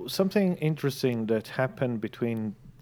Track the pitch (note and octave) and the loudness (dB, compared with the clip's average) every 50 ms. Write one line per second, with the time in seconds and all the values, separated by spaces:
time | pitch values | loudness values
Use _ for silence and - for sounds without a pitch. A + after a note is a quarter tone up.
0 | - - - - F#3+ F#3+ - G#3+ G3 F3+ F3+ - D#3 D#3 D#3 D3 - C#3 C3 - | -8 -2 0 2 2 2 4 4 4 2 2 2 0 0 0 2 0 -2 0 2
1 | - B2+ A#2+ A2+ A2 G#2+ A2+ G#2+ - - - - C3 - - - C#3 B2 A#2+ G#2+ | 0 2 2 2 0 2 0 0 0 -2 -2 0 0 0 0 -2 -2 -2 -2 -2
2 | A2 - - - A#2+ A#2 A2+ A2+ A2 G#2+ G2+ - - - - - | -4 -6 -4 -2 -2 -2 -2 -2 -4 -4 -6 -8 -14 -20 -20 -8